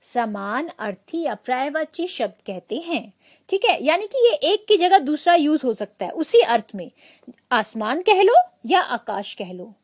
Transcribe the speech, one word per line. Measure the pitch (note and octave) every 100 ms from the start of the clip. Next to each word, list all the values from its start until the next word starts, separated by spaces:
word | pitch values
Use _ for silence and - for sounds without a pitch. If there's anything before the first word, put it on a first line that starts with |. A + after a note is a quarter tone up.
| _
समान | B3 A3+ G3+ G3 A3+ D#4+ -
अर्थी | G#3+ F#3+ _ D#4+
या | D#4+
पर्यायवाची | G#3 - B3+ C#4 D4 D4+ - F4+
शब्द | - A3 F#3 -
कहते | F#3 _ A#3
हैं, | E4+ D#4 G#3 _ _ _ _
ठीक | G4
है? | A#4 -
यानी | C4 E4+ G#4
कि | C5+ A#4+
ये |
एक | C5 D4+ G4+ -
की | G#4
जगह | F4+ F#4+
दूसरा | C4+ D4+ -
यूज़ | F4 D4 D4+ C4
हो |
सकता | G#3+ G#3 _ F3+
है |
उसी | - D#4 A#4
अर्थ | - A#3 -
में। | G3 E3+ _ _ _ - - _
आसमान | A#3+ G#3+ A3 G#3+ C#4
कह | F#4 F#4+
लो | F#4+ C5+ F5+ _ A3+
या | F4+
आकाश | - A#3 - G3 G3+
कह | - F#3
लो | F#3 F#3+ G3+